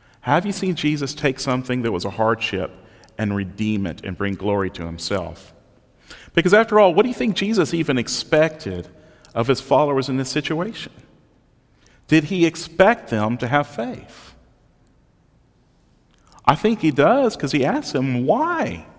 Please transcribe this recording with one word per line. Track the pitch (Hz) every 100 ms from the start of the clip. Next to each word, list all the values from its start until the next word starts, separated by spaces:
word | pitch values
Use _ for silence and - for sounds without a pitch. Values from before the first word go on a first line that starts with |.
| _ _
Have | - 151 202
you |
seen | 190 190 165
Jesus | 151 151 139
take | - 147 131
something | - 127 127 127
that | 117
was | 92 98
a |
hardship | 92 110 113 - 92 87 - - - - -
and | 107 101
redeem | 95 85 107 107 92
it | 76
and | 101 85
bring | 101 92
glory | 101 101 95
to | - 85
himself? | 82 - 98 82 82 - - _ _ _ _ - - -
Because | - 170
after | 208 220 214
all, | 196
what | 170
do | 247
you | 247
think | 247 180
Jesus | 196 220 151
even | 170 151 131
expected | 113 - - 156 156 156 - 90 87 - - _ -
of | - 117
his | 123
followers | - 139 147 135 131
in | 135
this | 131
situation? | 156 147 160 202 226 - - - _ _ _ _ _ _ _ _ _ -
Did | 156 151
he | 185 165
expect | 160 - - 190 233 -
them | 107 107 123
to | 127
have | 143 143
faith? | - 247 - - - - - _ _ _ _ _ _ _ _ _ _ _ _ _ _ _ _ _ _ _ _ -
I | 147
think | 214 220
he | 160
does, | 139 147 262 247 -
'cause | 143
he | 147 135
asks | 269 -
them, | 139 135 123 131
"Why? | 220 330 339 123 85 -